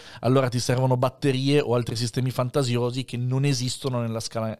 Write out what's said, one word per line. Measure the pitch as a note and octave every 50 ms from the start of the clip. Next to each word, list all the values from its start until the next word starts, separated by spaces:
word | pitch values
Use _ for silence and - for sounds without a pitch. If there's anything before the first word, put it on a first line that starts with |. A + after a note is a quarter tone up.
| - - - -
allora | - A#2+ C3 C#3 C3 B2
ti | A2+ B2
servono | - - B2+ B2 C3 C3 B2+
batterie | B2 B2+ B2+ - - - C#3+ B2+ C3 C3+ C#3 C#3+ D3
o | - A2 A#2
altri | B2 A#2 - B2
sistemi | A2 A#2+ A#2 - C#3 B2 B2+
fantasiosi | B2 - B2+ B2+ - D3+ C#3 A#2+ A#2+ A#2+ A#2+ B2 A#2+ C3 B2+
che | - -
non | A#2+ B2 B2 B2+ C3 C3+
esistono | C#3+ C#3 A#2+ B2 B2+ - - - C#3 B2+ A#2+
nella | A#2 A#2 A2+ A2+
scala | A2 - - A#2 A2 A2 G#2+ -